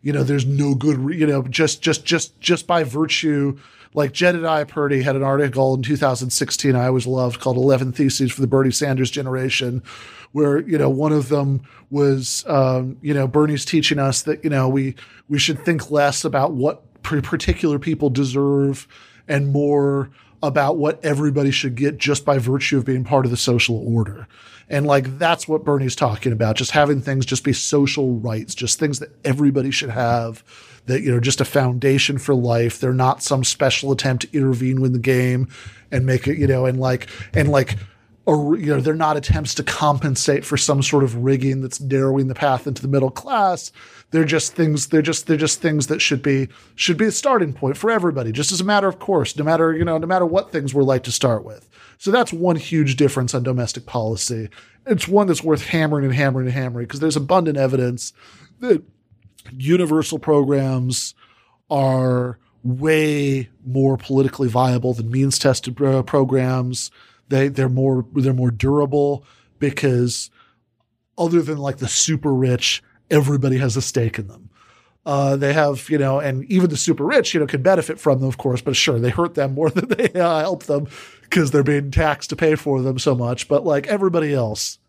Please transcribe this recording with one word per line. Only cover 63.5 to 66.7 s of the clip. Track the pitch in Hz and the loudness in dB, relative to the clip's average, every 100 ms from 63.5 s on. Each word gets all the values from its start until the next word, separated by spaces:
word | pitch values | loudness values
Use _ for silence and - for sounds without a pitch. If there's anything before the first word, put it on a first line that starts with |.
| _ 131 | _ -6
more | 131 135 131 | 0 2 0
politically | - 135 135 - 127 | 0 2 2 0 0
viable | 117 131 123 127 | 2 2 2 0
than | 117 113 | -2 -2
means-tested, | 127 139 - 143 123 - 120 | 0 0 2 0 0 -4 -2
uh, | 139 135 | 0 0
programs. | 123 147 131 131 127 127 127 | 2 0 2 2 0 -2 -4